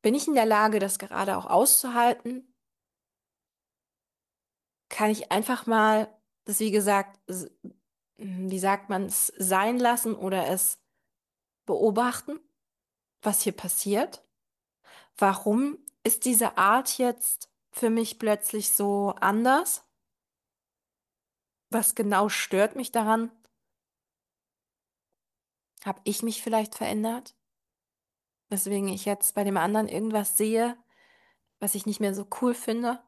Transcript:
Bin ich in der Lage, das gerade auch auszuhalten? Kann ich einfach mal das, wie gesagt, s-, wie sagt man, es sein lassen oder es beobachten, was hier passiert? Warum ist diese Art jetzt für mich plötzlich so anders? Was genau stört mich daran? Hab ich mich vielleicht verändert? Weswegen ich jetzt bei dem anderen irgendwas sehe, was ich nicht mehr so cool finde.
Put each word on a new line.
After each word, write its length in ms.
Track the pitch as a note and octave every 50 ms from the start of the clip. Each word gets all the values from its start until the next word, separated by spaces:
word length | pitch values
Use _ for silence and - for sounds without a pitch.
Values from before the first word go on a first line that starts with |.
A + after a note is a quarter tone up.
Bin 140 | - G#3+ A#3+
ich 120 | D4 -
in 60 | - D4
der 140 | B3+ A3
Lage, 320 | A3 G#3+ G#3 G#3+ A3 G#3+ G#3
das 200 | G3 G3 - -
gerade 380 | G3 G3 - - G3 G3 -
auch 80 | F3+ -
auszuhalten? 1080 | - - F#3 B3+ - - - - B3+ A#3+ A#3 A#3+ A#3+ A#3+ A#3+ _ A#3 B3+ B3+ C4 _ _ _ _ _ _ _ _ _ _ _ _ _ _ _ _ _ _ _ _ _ _ _ _ _ _ _ _ _ _ _ _ _ _ _ _ _ _ _ _ _ _ _ _ _ _ _ _ _
Kann 200 | - - G#3+ G#3+
ich 220 | G#3+ G#3+ - -
einfach 340 | F3 G3+ A3+ - B3 - -
mal 480 | A3+ A3+ A3 G#3+ A3 G#3+ G#3+ G#3+ G#3+ - _ _ _ _ _ _
das, 140 | - G3+ -
wie 120 | G#3+ A3
gesagt, 480 | G3 G#3+ G3 G#3 G3+ G3 G3 G3 - _ _
s-, 240 | - F#3 F#3 E3 - _ _ - - - _ _ _ _ _ _ _ _
wie 420 | - G#3+ G3 F#3 F#3 F#3+ F#3+ F#3+ F#3
sagt 300 | F#3 G3 G3+ G3 G3 -
man, 160 | G3+ F#3 G3
es 220 | G3 G3+ - - - -
sein 420 | - F#3+ F#3 F#3+ F#3+ G3+ A3+ B3 B3
lassen 360 | B3 A#3+ A#3+ A#3+ - A3+ G#3+
oder 320 | - - F#3+ F#3+ F#3 E3
es 320 | C3 F#3 F#3+ - - - _ _ _ _ _ _ _ _ _ _ _ _ _ _ _ _ _ _
beobachten, 760 | - F3 - - A3 G3 A3 A#3+ B3 A#3+ - - - D4+ D#4+ _ _ _ _ _ _ _ _ _ _ _ _ _ _ _ _
was 200 | - G#3+ G3+ -
hier 120 | - G#3 -
passiert? 720 | - - F3 - - - G3 G3+ G#3+ C#4 - - - _ _ _ _ _ _ _ _ _ _ _ _ _ - - - - _ _
Warum 600 | - G3+ G3 F#3+ F#3+ - G#3+ G#3 A#3+ C4+ C#4+ D4+ - _ - _ _ _
ist 220 | A3+ - - -
diese 320 | B3+ B3 G#3+ A#3 - -
Art 400 | - F#3 G3 A3 B3+ C4+ - -
jetzt 520 | - B3+ B3 A#3+ - - - - - - _ _ _ _ _
für 180 | - - - A3+
mich 300 | A3+ A#3 A3+ A3 - _
plötzlich 540 | A3+ G#3+ G#3 G#3 - - - G#3+ G#3 - -
so 420 | - G3+ G3+ G3+ G3+ G3+ G3+ G3+ -
anders? 680 | - F#3+ G3+ A3 A#3 B3+ C4+ D4+ F#4 - - - _ _ _ _ _ _ _ _ _ _ _ _ _ _ _ _ _ _ _ _ _ _ _ _ _ _ _ _ _ _ _ _ _ _ _ _ _ _
Was 260 | - A3+ G#3+ - -
genau 340 | - G#3+ G3+ G3+ F#3+ G#3 G#3
stört 460 | - - - - F#3+ F#3+ G#3 A3 -
mich 160 | C4+ B3 -
daran? 400 | - A#3 G#3+ G#3+ A3 A3+ A#3 A#3+ _ _ _ _ _ _ _ _ _ _ _ _ _ _ _ _ _ _ _ _ _ _ _ _ _ _ _ _ _ _ _ _ _ _ _ _ _ _ _ _ _ _ _ _ _ _ _ _ _ - -
Hab 180 | G3+ F#3 - _
ich 180 | G#3 G#3 -
mich 220 | A#3 A3+ G#3+ - -
vielleicht 320 | A3+ A3 A3 G#3+ G#3+ -
verändert? 600 | - - - G#3 G#3+ G#3+ A3+ A3+ B3 - - _ _ _ _ _ _ _ _ _ _ _ _ _ _ _ _ _ _ _ _ _ _ _ _ G3+
Weswegen 340 | F#3+ - G3 G3+ G3 G3
ich 180 | G3 F#3 G3 -
jetzt 280 | G#3 G3+ G3+ - - -
bei 100 | G#3 G3+
dem 140 | G3 G3
anderen 300 | F3+ E3 G3 G#3 G#3+ G#3+
irgendwas 500 | - - F3+ G#3+ A3 G#3+ G#3 G3+ - -
sehe, 400 | - G#3+ G#3+ A3+ A3 A#3 A#3+ A#3+ _ _ _ _ _ _ _ _ _ _ _ _ _ _ _ _ _
was 140 | G#3 G3+ -
ich 140 | G3+ -
nicht 120 | A3 G#3 -
mehr 140 | G#3+ G3 F#3+
so 140 | G3 G3+ - - -
cool 140 | B3+ B3 A#3+
finde. 480 | A#3+ - - A3 A#3 A#3+ A#3 B3 B3 _